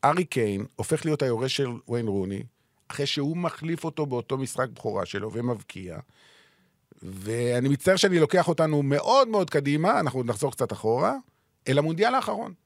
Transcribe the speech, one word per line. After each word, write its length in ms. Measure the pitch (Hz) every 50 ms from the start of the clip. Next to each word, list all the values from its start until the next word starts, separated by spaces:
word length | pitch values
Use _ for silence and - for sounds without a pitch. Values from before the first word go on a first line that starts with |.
| -
וארי 200 | 139 151 180 180
קיין 420 | 139 - 131 117 104 101 98 104 - _
הופך 280 | - 104 - 165 156 -
להיות 180 | 165 151 147 143
היורש 340 | 131 120 113 123 135 -
של 120 | - 139 123 120 110 - -
ויין 180 | 117 120 117
רוני, 360 | 110 98 98 95 95 98 98 - 123 _ _ _ _ _ _ _ _
אחרי 180 | - - 143
שהוא 300 | 135 - 151 143 143 165
מחליף 480 | 170 175 165 - - - 160 170 165 -
אותו 220 | 160 151 - 156
באותו 320 | 143 127 120 117 _ 139 131
משחק 300 | 135 123 - - 127 120
בכורה 380 | 95 - - 117 101 98 90
שלו 260 | - - 101 92 110 101
ומבקיע. 680 | 113 120 123 120 104 - _ - - 95 90 82 - - _ _ _ _ _ _ _ _ _ _ _ _ _ _ _ _ _ - _ -
ואני 680 | 92 95 95 95 104 113 120 120 120 120 123 123 139
מצטער 280 | 143 135 - 180 190
שאני 220 | 185 - 196 185 170
לוקח 300 | 156 - - 185 165 170
אותנו 340 | 170 - 160 156 156 147 143
מאוד 460 | 139 143 147 - - 233 269 269 233
מאוד 220 | 220 208 185 156
קדימה, 500 | - 151 139 139 143 151 160 190 247 -
אנחנו 180 | - 135 123 131
עוד 80 | 123
נחזור 260 | 117 113 101 - 139 -
קצת 200 | - 131 113 107
אחורה, 420 | 92 - 110 113 123 156 202 262 269 247 _ _ _ _ _ _ _ _ -
אל 100 | 165 143
המונדיאל 360 | 143 156 160 160 202 233 254
האחרון. 400 | 262 - - - 202 117 - 180 _ _